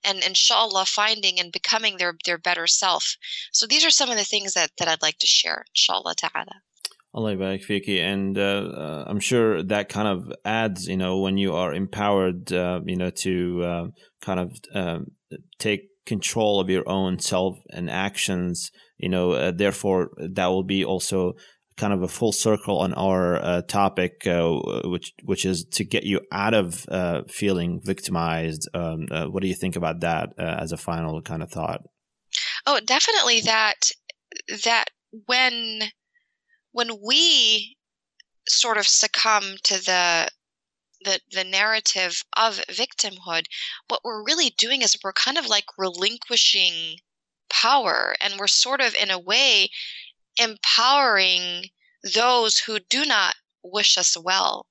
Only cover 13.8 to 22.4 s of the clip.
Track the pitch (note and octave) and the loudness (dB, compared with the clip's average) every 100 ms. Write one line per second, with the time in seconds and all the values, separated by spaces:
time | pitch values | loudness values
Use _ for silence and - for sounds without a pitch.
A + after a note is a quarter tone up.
13.8 | E2+ - _ _ - F#2 F2+ - - G#2 | -6 -12 _ _ -4 -4 -4 -8 -10 -6
14.8 | F2+ E2 - _ _ - _ _ A3 G3+ | -4 -6 -8 _ _ -20 _ _ -2 -2
15.8 | - _ - G#3+ - A#2 G#2+ G2+ F#2 F#2 | -4 _ -6 -4 -2 2 2 4 2 0
16.8 | - F#2+ F#2+ F#2 - F#2+ F#2+ F#2 _ - | 2 0 0 -2 0 0 0 -4 _ -8
17.8 | F2 C#2+ G2 - - F#2 F2+ F2 - _ | -6 -4 -4 -4 -2 -2 -2 -4 -8 _
18.8 | _ _ F2+ F2+ F2+ D2 D#2+ F2 G2+ - | _ _ -2 0 2 2 0 2 0 2
19.8 | G2+ F#2 F2 - F2 F#2 F2+ F#2 F#2+ G2 | 0 2 0 -6 -8 -2 0 2 0 0
20.8 | F#2 F#2 - G2 F2+ F2+ - _ _ - | 0 -2 -2 0 0 -4 -18 _ _ -4
21.8 | G#2 G2 F2+ - A#2 G2 | -2 0 -2 0 0 2